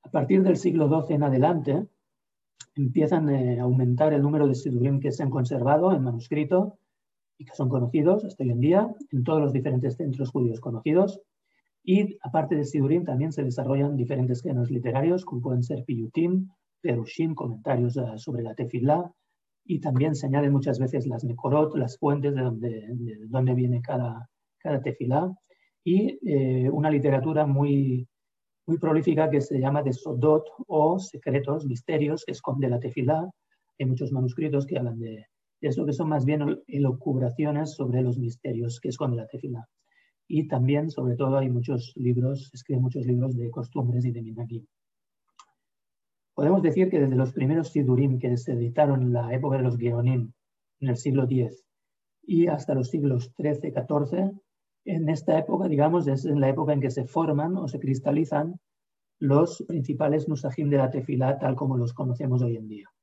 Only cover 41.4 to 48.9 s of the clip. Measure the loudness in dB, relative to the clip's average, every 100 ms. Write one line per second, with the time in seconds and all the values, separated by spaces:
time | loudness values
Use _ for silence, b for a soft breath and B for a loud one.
41.4 | 0 -2 -2 -4 -6 -4 0 0 0 -4
42.4 | -10 -20 -4 -2 0 -2 0 0 0 -4
43.4 | -6 -8 -8 -4 0 0 -2 -4 -10 -10
44.4 | -10 -10 -14 _ _ _ _ _ _ -20
45.4 | -20 _ _ _ _ _ _ _ _ 0
46.4 | 4 4 4 2 2 2 2 2 0 0
47.4 | 0 0 0 0 2 4 4 0 0 -2
48.4 | -2 -2 -2 2 2